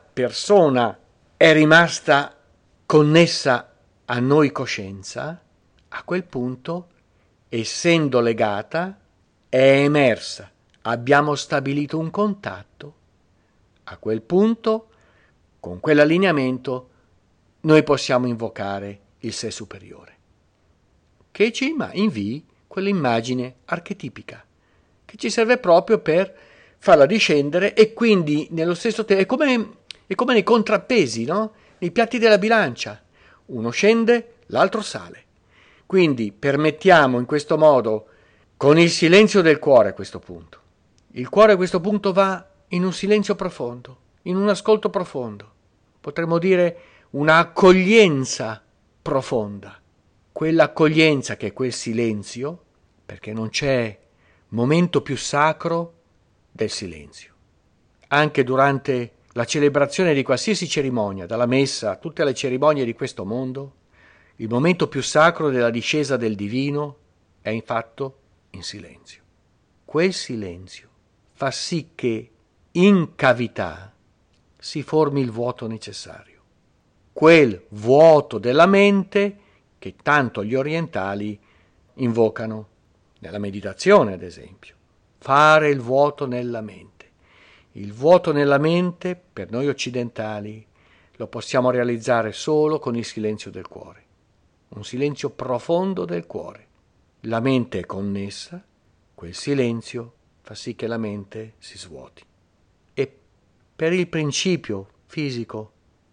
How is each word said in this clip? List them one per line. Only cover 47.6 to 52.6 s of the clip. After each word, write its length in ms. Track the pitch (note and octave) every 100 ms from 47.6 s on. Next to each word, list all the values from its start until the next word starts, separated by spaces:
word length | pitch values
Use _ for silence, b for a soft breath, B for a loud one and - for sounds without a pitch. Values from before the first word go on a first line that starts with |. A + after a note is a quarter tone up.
| F#3+ F#3 F#3 A3+ G3 C#3+ C3 - A2 A2 _ _ _ _
profonda, 800 | - C#3 B2+ B2+ G#2 G2+ - - _ _ _ _ _
quell'accoglienza 1040 | - D#3+ D#3+ D3 - D#3 D#3 D#3+ C#3+ - G#2
che 120 | G#2
è 40 |
quel 200 | - C3
silenzio, 920 | A2+ - A2+ A#2 G#2+ G2 A#2+ C#3 F3